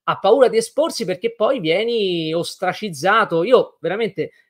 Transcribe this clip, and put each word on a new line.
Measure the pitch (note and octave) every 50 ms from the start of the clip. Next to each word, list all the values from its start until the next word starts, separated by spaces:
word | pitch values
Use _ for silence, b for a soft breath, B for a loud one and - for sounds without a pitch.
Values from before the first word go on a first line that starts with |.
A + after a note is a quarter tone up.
| _
ha | E3+ D#3
paura | - - G3 A#3 C#4 B3+
di | - G3+
esporsi | A3+ A3+ - - C#4 D#4 E4 - - A3
perché | E3+ F3+ - - A#3 -
poi | - G#3+ - C4+ B3+
vieni | E3 D#3 E3 G3 A3+ A#3 A#3+ A3+ G3+ F#3 F3 E3+ D#3+ D#3 D#3+
ostracizzato. | E3+ D#3+ - - - F#3 F3+ F3 - A3 G#3 D#3+ B2+ D3+ F#3+ G#3 A3+ G3+ - E3+ E3 E3+
Io | A#3 C4 - E3 - - _
veramente, | - E3 F#3 A3 A#3 F#3+ - - C#3+ b b b b